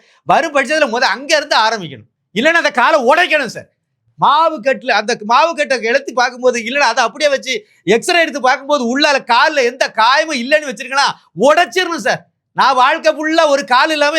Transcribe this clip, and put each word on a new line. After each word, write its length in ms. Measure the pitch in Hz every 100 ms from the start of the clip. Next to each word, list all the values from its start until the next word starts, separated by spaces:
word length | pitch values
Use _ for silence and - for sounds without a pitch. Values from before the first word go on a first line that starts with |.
| _ _ -
வரும் 280 | 196 320 285
பட்சத்துல 320 | 262 311 285
முத 180 | 226 254 202
அங்க 160 | 285 311
இருந்து 200 | 294 302
ஆரம்பிக்கணும், 520 | 220 220 165 127 104 _ _ 180
இல்லைன்னா 260 | 285 339
அந்த 100 | 294
காலை 280 | 240 247 311 240
உடைக்கணும் 440 | 311 349 302 254 156
சார். 120 | - _ _ _ _ _
மாவுக்கட்டுல 720 | 190 285 330 311 254 226 254 214
அந்த 140 | 214 233 214
மாவுக்கட்டை 480 | 240 330 330 285 254
எடுத்து 320 | 220 262 269
பார்க்கும்போது, 460 | 247 247 247 254 240
இல்லைன்னா 320 | 220 277 262
அதை 100 | 233
அப்படியே 260 | 233 285 302
வச்சு 240 | 269 226 247 - _ -
எக்ஸ்ரே 360 | 220 233 349
எடுத்து 180 | 320 277
பார்க்கும்போது 420 | 247 269 269 294 240
உள்ளால 260 | 262 302 269 -
கால்ல 320 | 233 302 294 240
எந்த 140 | 254 285 -
காயமும் 440 | 220 277 320 285
இல்லைன்னு 260 | 240 302 294
வச்சிருக்கனா 360 | 214 254 269 262 156 _ 160
உடைச்சிடணும் 640 | 247 320 349 370 359 320 220
சார். 140 | 170 - _ _ 170
நான் 180 | 226 262
வாழ்க்கை 360 | 254 311 311
ஃபுல்லா 300 | 285 302 320 311
ஒரு 160 | 277 277
கால் 260 | 247 311 302
இல்லாம 220 | 294